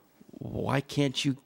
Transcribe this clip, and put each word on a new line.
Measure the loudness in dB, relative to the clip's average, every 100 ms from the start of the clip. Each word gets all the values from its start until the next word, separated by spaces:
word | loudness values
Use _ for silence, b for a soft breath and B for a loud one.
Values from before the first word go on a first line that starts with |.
| b b -20 -12
"Why | -6 -2 2 0
can't | 0 0 0 2
you | 0 -2